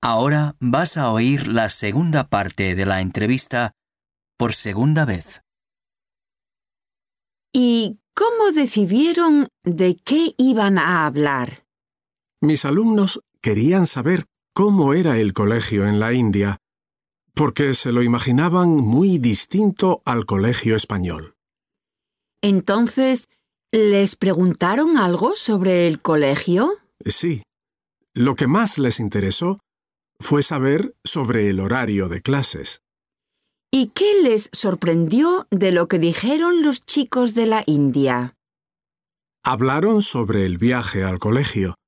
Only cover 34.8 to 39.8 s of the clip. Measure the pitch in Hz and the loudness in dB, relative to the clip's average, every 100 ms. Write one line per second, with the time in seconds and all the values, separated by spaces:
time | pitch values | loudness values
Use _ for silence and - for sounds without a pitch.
34.8 | 175 165 165 214 320 359 - 196 190 180 | 0 0 2 2 2 0 -2 -2 2 2
35.8 | 170 185 170 165 220 302 339 349 302 254 | 0 0 0 -2 -2 0 0 2 0 -2
36.8 | - - 254 254 247 220 220 220 214 147 | -4 -4 -2 0 0 0 0 0 0 2
37.8 | 143 131 135 123 123 _ _ _ _ _ | 2 2 0 0 -4 _ _ _ _ _
38.8 | _ _ _ _ _ _ - 127 127 139 | _ _ _ _ _ _ -6 -2 0 0